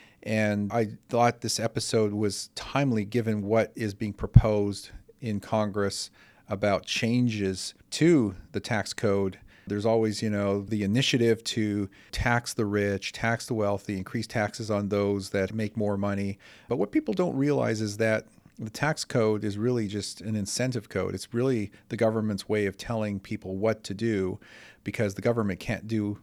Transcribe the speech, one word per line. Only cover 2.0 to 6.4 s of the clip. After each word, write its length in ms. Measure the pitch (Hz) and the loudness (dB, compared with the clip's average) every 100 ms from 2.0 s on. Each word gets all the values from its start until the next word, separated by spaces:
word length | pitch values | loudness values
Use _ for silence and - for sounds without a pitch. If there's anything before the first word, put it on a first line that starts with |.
| 107 | 2
was 340 | 104 107 95 - | 2 -2 -2 -10
timely 500 | - - 135 139 113 | -12 -4 0 2 2
given 380 | 104 120 113 107 | 0 0 0 0
what 280 | 101 113 107 - | 2 2 2 0
is 160 | 110 | -6
being 220 | 98 107 | -4 -6
proposed 800 | 101 110 - 110 104 101 98 - - - - | -6 6 6 6 2 0 -4 -10 -18 -20 -12
in 200 | 120 104 | -6 -6
Congress 680 | - 110 107 98 101 - - - - _ | -2 0 0 0 -2 -2 -10 -14 -20 _